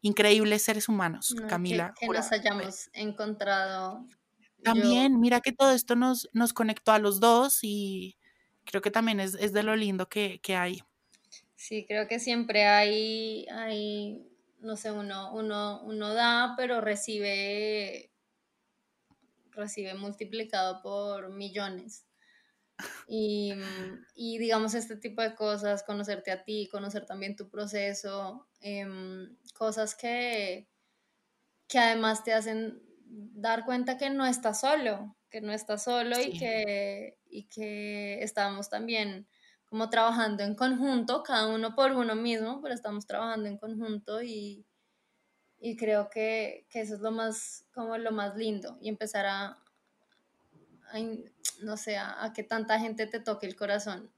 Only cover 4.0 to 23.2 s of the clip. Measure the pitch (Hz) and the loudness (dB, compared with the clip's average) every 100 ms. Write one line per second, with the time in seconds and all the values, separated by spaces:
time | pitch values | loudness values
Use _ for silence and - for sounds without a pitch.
4 | - _ _ _ _ _ 226 226 220 247 | -16 _ _ _ _ _ 4 6 8 8
5 | 269 247 240 247 269 - 269 254 - 240 | 8 8 8 6 4 6 8 8 4 4
6 | 254 247 - 226 233 - 220 214 - 214 | 4 2 0 2 2 2 0 2 6 8
7 | 208 190 233 233 269 - 214 208 196 190 | 6 6 8 8 8 4 2 -2 -2 -4
8 | 185 - _ _ _ _ - 175 208 214 | -8 -14 _ _ _ _ -4 0 2 2
9 | 226 208 190 190 208 202 214 220 208 190 | 2 2 0 0 2 2 2 2 2 0
10 | 185 214 202 180 - 185 180 185 - _ | 0 0 -2 -4 -2 0 0 -4 -12 _
11 | _ _ _ - _ _ - 214 208 214 | _ _ _ -20 _ _ -8 -8 -2 -2
12 | 214 233 233 240 233 208 208 208 208 214 | 0 -2 0 0 4 6 8 8 8 4
13 | 220 220 220 220 - 220 226 214 208 208 | 0 -2 -4 -6 -8 -8 -4 -4 -4 -4
14 | 208 214 269 _ _ _ 220 214 220 208 | -6 -10 -16 _ _ _ -10 -8 -6 -6
15 | 202 190 196 220 220 208 208 208 214 214 | -6 -8 -8 -6 -4 -2 -4 -6 -8 -6
16 | 208 220 233 233 247 240 247 240 214 202 | -2 2 4 4 2 0 0 2 2 -2
17 | - 214 202 196 196 208 214 214 196 185 | -2 -2 -2 0 -2 -2 -2 -2 -4 -10
18 | - _ _ _ _ _ _ _ _ _ | -16 _ _ _ _ _ _ _ _ _
19 | _ _ _ _ _ - 208 208 190 190 | _ _ _ _ _ -10 -10 -8 -8 -8
20 | 202 208 208 220 220 196 185 185 196 202 | -10 -8 -8 -8 -4 0 0 -2 -6 -4
21 | 202 196 190 196 202 190 202 185 226 - | -4 -6 -8 -10 -8 -6 -6 -8 -12 -18
22 | _ _ _ _ _ _ _ - - - | _ _ _ _ _ _ _ -16 -14 -14
23 | - 220 | -8 -2